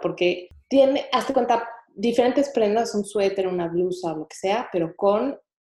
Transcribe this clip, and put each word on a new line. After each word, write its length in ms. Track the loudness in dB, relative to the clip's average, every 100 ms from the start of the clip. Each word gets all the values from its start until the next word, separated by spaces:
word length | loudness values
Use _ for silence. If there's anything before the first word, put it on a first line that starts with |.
porque 460 | -6 0 0 0 -6 -20 _
tiene, 380 | 4 6 4 0
hazte 200 | -2 0
cuenta, 360 | 0 2 0 -2 -12 -18
diferentes 560 | -4 0 2 4 2 0
prendas, 440 | 2 2 2 0
un 100 | -4
suéter, 420 | -4 0 0 0 -2
una 220 | -2 -2
blusa, 460 | 0 -2 -2 -6
lo 120 | -6 -10
que 100 | -6
sea, 320 | -2 -2 -2
pero 220 | -2 -4 0
con 420 | 0 2 -2 -6 _ _ _